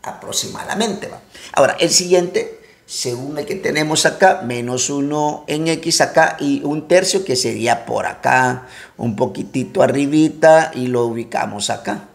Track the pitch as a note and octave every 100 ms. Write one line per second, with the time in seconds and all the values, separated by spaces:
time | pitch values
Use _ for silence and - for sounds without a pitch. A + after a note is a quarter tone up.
0 | - - - - - - - F#3+ A3+ F#3
1 | - - _ - - - C#3 - E3 E3+
2 | F3+ F3+ F3 G#3+ A#3 - - _ _ -
3 | C3 A#2+ C#3 D3+ D3 - - D3+ D3+ D3+
4 | D#3+ - F#3+ - A#2+ A#2+ A#2+ B2+ B2+ C#3+
5 | C#3+ D3+ D3+ D3+ - D3+ D#3+ D#3+ E3 E3
6 | D3+ - D#3+ - C#3+ C#3 D3 D3+ D3 F#3
7 | F#3 G3 F#3+ B2+ A#2+ G#2+ A2+ A#2 - A2+
8 | F#2 - C3 B2+ B2+ B2 - - - -
9 | A#2 G2+ B2+ - G2+ C3+ B2+ - - C3
10 | C#3+ D#3 D#3 D#3 D#3+ D#3+ D#3 - B2+ B2
11 | A#2+ A#2 A2+ - G2 G#2 G2+ A2+ - G3+
12 | -